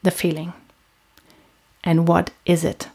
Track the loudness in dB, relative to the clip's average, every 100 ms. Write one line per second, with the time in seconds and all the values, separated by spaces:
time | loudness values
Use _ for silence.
0 | -2 -2 -4 -4 -10 -16 _ _ _ _
1 | _ _ _ _ _ _ _ _ 0 2
2 | 4 2 0 -6 0 0 0 -6 -14